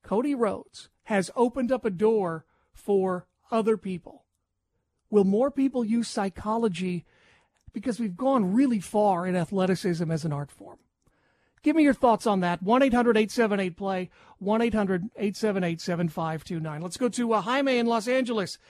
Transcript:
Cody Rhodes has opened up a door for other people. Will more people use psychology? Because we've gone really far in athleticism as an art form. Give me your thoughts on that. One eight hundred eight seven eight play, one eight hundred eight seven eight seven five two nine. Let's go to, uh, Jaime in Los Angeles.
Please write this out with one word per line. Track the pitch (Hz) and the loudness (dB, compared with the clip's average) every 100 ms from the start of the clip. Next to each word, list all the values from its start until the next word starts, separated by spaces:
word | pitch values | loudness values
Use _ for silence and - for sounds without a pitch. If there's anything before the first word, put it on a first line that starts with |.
Cody | - 196 294 | -2 -2 -2
Rhodes | 277 220 - - - - _ | -2 -2 -4 -12 -20 -20 _
has | - 208 180 | -2 -2 -2
opened | - 240 269 240 | 0 0 0 -2
up | 254 | 0
a | 226 | -2
door | 175 214 226 180 160 _ _ _ | 0 2 2 0 -6 _ _ _
for | - - 196 185 180 - _ _ | -14 0 0 2 -4 -8 _ _
other | 226 214 220 | 0 0 0
people. | 196 180 - - _ _ _ _ _ _ _ _ _ | -2 -8 -10 -20 _ _ _ _ _ _ _ _ _
Will | 208 | 4
more | 190 208 277 | 4 2 2
people | 277 269 262 | 2 0 0
use | 220 233 226 | 0 -2 -2
psychology? | - 196 - 214 226 226 170 185 175 - _ _ _ _ _ - | -4 -4 -6 -4 0 0 -2 -4 -6 -8 _ _ _ _ _ -16
Because | 226 262 220 | -8 -6 -4
we've | 226 175 | -6 -2
gone | 254 269 185 | 0 2 2
really | 214 277 226 | 2 2 0
far | - 208 208 175 185 | -2 0 2 2 0
in | |
athleticism | 180 165 196 185 185 196 170 165 | -2 -2 0 0 0 0 -2 -2
as | 160 | -2
an | 160 | -2
art | 147 143 | -6 -8
form. | - - - _ _ _ _ _ _ _ _ | -16 -20 -20 _ _ _ _ _ _ _ _
Give | 294 311 | 2 4
me | |
your | 285 | 4
thoughts | - 247 214 233 | 4 4 4 2
on | 196 | 0
that. | 180 175 | 0 -2
One | 185 247 | 2 4
eight | 277 | 4
hundred | 240 240 220 | 4 4 2
eight | 214 | 2
seven | - 220 202 | 0 0 0
eight | 190 165 | -2 -4
play, | 196 185 180 _ - - | -4 -4 -6 _ -20 -10
one | 190 220 | -2 0
eight | 233 | 2
hundred | 214 196 185 196 - | 0 0 -2 -4 -4
eight | 208 190 | -6 -2
seven | 220 196 | -2 0
eight | 175 165 | -2 -4
seven | - 170 175 | -4 -2 -2
five | 165 160 160 | -2 -6 -6
two | - 165 | -8 -8
nine. | 160 151 | -6 -8
Let's | 175 - | -10 -4
go | 247 | -4
to, | - 240 | -2 0
uh, | 220 | 0
Jaime | 180 269 277 247 | 0 0 2 2
in | 233 | 2
Los | 233 214 | 0 0
Angeles. | 254 247 220 175 - | -2 0 -2 -4 -8